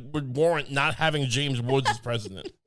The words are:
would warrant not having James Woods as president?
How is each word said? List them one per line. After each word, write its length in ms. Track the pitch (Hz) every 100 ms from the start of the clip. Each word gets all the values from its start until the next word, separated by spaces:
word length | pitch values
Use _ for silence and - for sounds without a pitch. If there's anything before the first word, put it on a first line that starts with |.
| 127
would 220 | 151 135 127
warrant 340 | 165 160 139
not 240 | 139 147 -
having 300 | 160 151 135
James 340 | 120 143 123
Woods 280 | 120 135 127
as 100 | 831
president? 520 | - 117 107 92 - -